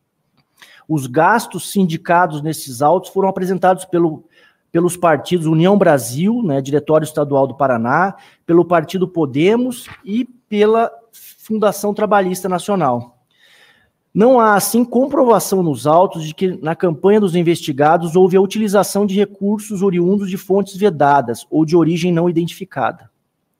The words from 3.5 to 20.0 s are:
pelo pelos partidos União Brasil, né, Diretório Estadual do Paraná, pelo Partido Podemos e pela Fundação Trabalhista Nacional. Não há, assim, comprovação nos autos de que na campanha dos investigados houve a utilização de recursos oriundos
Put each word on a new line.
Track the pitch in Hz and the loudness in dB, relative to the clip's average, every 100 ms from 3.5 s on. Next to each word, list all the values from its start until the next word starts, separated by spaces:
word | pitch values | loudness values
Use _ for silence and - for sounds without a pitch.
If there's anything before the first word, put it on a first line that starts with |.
| 185 180 185 - | 0 2 0 -2
pelo | 175 170 151 _ _ _ _ _ 170 | 0 0 -4 _ _ _ _ _ -2
pelos | 175 175 | -2 0
partidos | 170 147 - 180 156 | 0 0 0 -2 0
União | 160 175 202 | 2 4 4
Brasil, | 180 143 113 131 190 240 | 4 2 0 -2 -2 -2
né, | 202 139 | -2 -2
Diretório | 135 143 147 156 | -2 -2 2 0
Estadual | 151 156 143 139 135 | 0 -4 -2 0 -2
do | 127 | -2
Paraná, | 135 120 117 147 190 - - _ - | -2 0 0 0 0 -4 -20 _ 0
pelo | 170 | 2
Partido | 175 175 156 190 175 | 2 0 -2 -4 -4
Podemos | 170 143 127 180 233 254 247 - - 185 | -2 -4 0 0 0 -2 -8 -16 -20 -8
e | 220 254 _ - | -6 -6 _ -6
pela | 208 214 226 233 - _ | 0 2 2 0 -6 _
Fundação | - - - - 220 208 202 208 208 | -20 -20 -18 -8 -2 0 0 -4 -2
Trabalhista | 214 208 185 185 190 | 0 0 0 -4 -4
Nacional. | 180 - 196 143 120 120 _ _ _ _ _ _ _ _ _ _ | -6 -2 -2 0 -2 -6 _ _ _ _ _ _ _ _ _ _
Não | 175 233 254 | 0 4 4
há, | 220 | 4
assim, | 202 - 233 247 | 2 0 0 0
comprovação | 233 277 294 247 202 - 196 | 0 0 2 4 2 2 -2
nos | 170 123 139 | -2 -2 2
autos | 165 185 170 | 2 2 -2
de | 156 156 | -10 -4
que | 190 170 | -4 -4
na | 151 170 | -6 -2
campanha | 180 160 196 214 | -2 0 2 2
dos | 196 | 2
investigados | 175 165 165 - 131 147 170 170 180 | 0 0 -2 -4 0 2 2 2 2
houve | 185 190 | 4 4
a | |
utilização | 196 214 214 196 180 196 | 0 -2 0 0 0 -2
de | 208 190 | -2 0
recursos | 202 202 202 208 208 202 | -2 -2 -4 -4 -6 -4
oriundos | 196 175 | -2 0